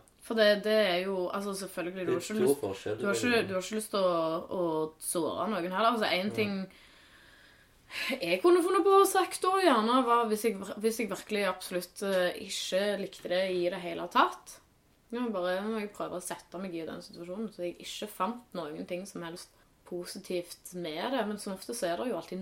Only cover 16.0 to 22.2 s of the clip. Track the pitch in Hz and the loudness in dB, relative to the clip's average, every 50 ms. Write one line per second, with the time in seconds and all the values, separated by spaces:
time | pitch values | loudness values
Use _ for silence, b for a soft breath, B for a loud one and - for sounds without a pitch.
16 | 165 - 175 180 - - 170 - - _ - 175 196 185 165 165 160 156 160 175 | -8 -6 -6 -8 -8 -8 -10 -10 -12 _ -10 -10 -8 -8 -6 -8 -8 -8 -10 -12
17 | 175 - 185 170 170 175 185 214 226 202 - - 175 175 170 - - - - - | -12 -14 -14 -14 -12 -10 -8 -8 -8 -8 -6 -6 -6 -6 -6 -8 -12 -12 -8 -8
18 | 220 214 - - 185 214 233 240 - _ - 175 156 147 156 165 190 - 180 180 | -8 -8 -4 -2 -2 -2 -2 -6 -12 _ -8 -8 -6 -6 -8 -10 -8 -6 -8 -8
19 | 196 - - 180 170 165 170 180 - b b b b _ _ _ _ - 180 175 | -8 -10 -10 -10 -10 -10 -10 -12 -16 b b b b _ _ _ _ -10 -10 -8
20 | 180 175 - 202 - - 185 175 175 - - - - - 185 180 170 151 151 170 | -8 -10 -12 -12 -8 -4 -4 -4 -4 -6 -14 -18 -18 -14 -10 -10 -8 -6 -6 -6
21 | 208 254 269 254 208 208 208 202 - 202 190 190 - - - - 190 170 170 - | -4 -2 -2 -2 -2 -2 -4 -6 -8 -8 -8 -8 -8 -8 -6 -4 -2 -2 -2 -2
22 | 233 254 190 165 | -2 -4 -4 -4